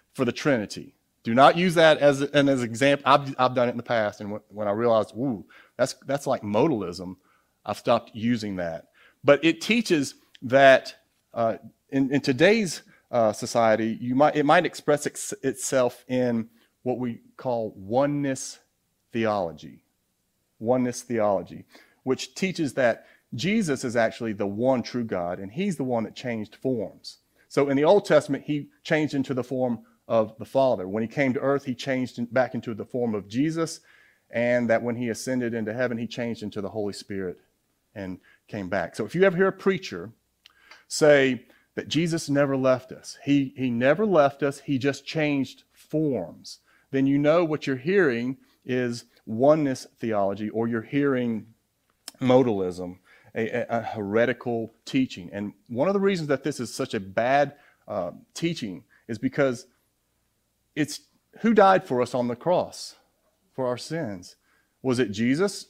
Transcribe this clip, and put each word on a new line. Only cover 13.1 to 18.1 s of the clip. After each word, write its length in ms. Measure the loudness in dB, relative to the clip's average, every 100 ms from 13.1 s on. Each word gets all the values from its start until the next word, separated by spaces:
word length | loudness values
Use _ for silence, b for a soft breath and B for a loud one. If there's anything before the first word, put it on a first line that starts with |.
uh, 220 | 0 2
society, 680 | 0 -2 2 4 4 0 -4
you 140 | -2 2
might, 200 | 2 4
it 100 | 4
might 200 | 4 2
express 400 | -2 -2 0 -2
ex-, 280 | -8 -10 -6
itself 600 | -6 -6 -2 0 0 -2 -6
in 420 | -2 0 -2 -4 b b b
what 160 | -6 -4
we 240 | -6 -10 _ -12
call 340 | -6 -4 -6 -10
oneness 840 | -4 0 0